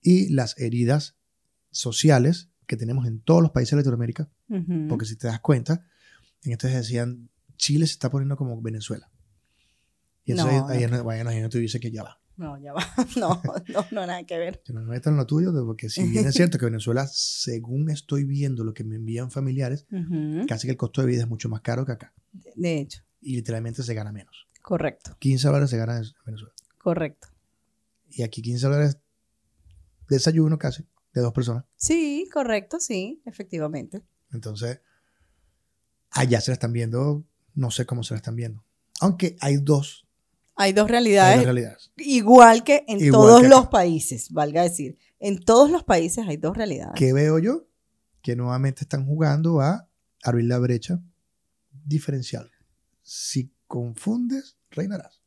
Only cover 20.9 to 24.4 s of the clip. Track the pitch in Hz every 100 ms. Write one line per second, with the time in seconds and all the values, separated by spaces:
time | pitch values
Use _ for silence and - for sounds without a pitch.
20.9 | - 131 123 117 113 117 110 - 120 135
21.9 | 117 - _ _ 190 - - 175 156 143
22.9 | - _ _ - 123 110 113 117 113 120
23.9 | 110 107 104 - -